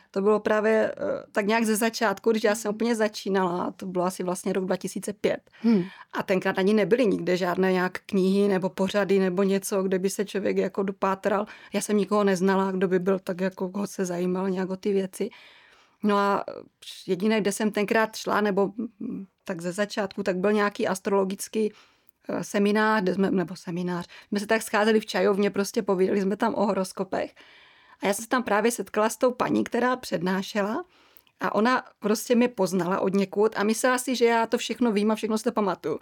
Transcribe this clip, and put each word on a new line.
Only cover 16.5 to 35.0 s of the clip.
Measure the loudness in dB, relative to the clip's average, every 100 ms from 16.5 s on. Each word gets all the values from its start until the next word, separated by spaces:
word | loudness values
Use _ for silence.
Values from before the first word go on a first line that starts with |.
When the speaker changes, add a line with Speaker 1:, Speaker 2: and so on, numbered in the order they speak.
| -12 -16 _ -20 -12 -4
Speaker 1:
jediné, | 0 2 2
kde | 0
jsem | 0 -2
tenkrát | 0 0 2 0 -2
šla, | -2 0
nebo, | 2 2 0 -2 -10 -8
mm, | -10 -10 -12 _
tak | -12 -8
ze | -6
začátku, | -4 -4 -4 -6 -4
tak | -2 0
byl | 2
nějaký | 2 2 0 -2
astrologický, | -2 0 0 0 -4 -6 -2 -2 -4 -18 _ _ _ -8
eh, | -6
seminář, | -2 0 2 4 2 2
kde | 2
jsme, | 2 2
nebo | 0 -2 -6
seminář, | -8 -6 -4 -6 -8 -16 -8
jsme | -4
se | 0
tak | 0
scházeli | 0 2 4 2
v | 0
čajovně, | 0 2 2 0
prostě | 0 -2 -2
povídali | -2 2 2 2
jsme | 0 0
tam | 0
o | 0 0
horoskopech. | 0 -4 -6 -6 -4 -6 -10 -20 -20 -20 _ _ -4
A | -2
já |
jsem | -2
se | -2
tam | -2
právě | 0 2 2
setkala | 0 -4 0 0
s | 2
tou | 0
paní, | 0 0 0
která | 0 0 0 -2
přednášela | -4 -4 0 -2 -2 -2 -2 -4 -8 _ _ _ _ _
a | -2
ona | 2 2 2 -2 _
prostě | -2 -2 2
mě | 2 2
poznala | 2 0 0 0 0
od | 2
někud | 2 0 2 0 2
a |
myslela | 0 2 2 0
si, | -2 2
že |
já | 2 2 0
to | -2
všechno | -4 -2 0
vím | 2